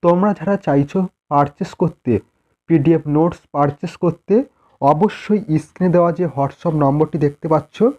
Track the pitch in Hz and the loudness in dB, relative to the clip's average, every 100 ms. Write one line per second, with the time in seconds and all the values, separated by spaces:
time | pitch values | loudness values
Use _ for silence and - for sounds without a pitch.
0 | 175 180 202 196 165 196 - 143 143 196 | 2 2 0 -2 -4 -4 0 0 0 -2
1 | 185 _ _ 143 143 - 185 - 175 - | -4 _ _ 0 0 -4 -10 -4 -4 -4
2 | - 107 - _ _ _ _ 165 143 160 | -2 -2 -4 _ _ _ _ 0 2 0
3 | 151 147 165 165 _ 143 143 143 180 - | 0 0 0 -2 _ -2 -2 -2 -12 -4
4 | 180 165 _ 208 277 _ _ _ 135 151 | -4 -4 _ 0 0 _ _ _ 0 2
5 | 202 - - 208 - 156 - - 180 175 | 0 -2 -4 -4 0 -4 -4 -4 0 2
6 | 170 170 175 - 139 - 175 156 139 143 | 2 0 -4 -2 -4 -4 -4 0 0 2
7 | 156 160 143 143 170 156 - - 226 | -2 0 -2 -4 -2 -2 -2 -2 -2